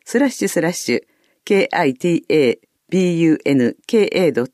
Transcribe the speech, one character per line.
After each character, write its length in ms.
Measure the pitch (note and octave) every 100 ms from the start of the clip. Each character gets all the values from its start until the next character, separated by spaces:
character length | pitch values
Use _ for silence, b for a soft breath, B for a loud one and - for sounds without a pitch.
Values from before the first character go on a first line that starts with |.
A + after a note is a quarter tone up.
ス 160 | - A#3+
ラ 80 | C#4
ッ 20 |
シ 160 | - G3
ュ 20 |
ス 100 | F3+
ラ 100 | D#3+
ッ 20 |
シ 220 | F3 - A#2+
ュ 60 | - _ _ _ -
ケ 240 | G3+ -
ー 60 | -
ア 80 | D#3
イ 80 |
テ 220 | B2+ F3+ E3
ィ 20 |
ー 60 | -
エ 320 | D#3 B2+ -
ー 60 | _ _ _
ビ 260 | F#3 F3+ E3
ー 20 |
ユ 160 | E3 D3+
ー 40 | D3
エ 100 | C#3
ヌ 220 | A#2+ - -
ケ 160 | A3+
ー 60 | G3+
エ 160 | - F3
ー 60 |
ド 100 | A#2
ッ 80 | B2+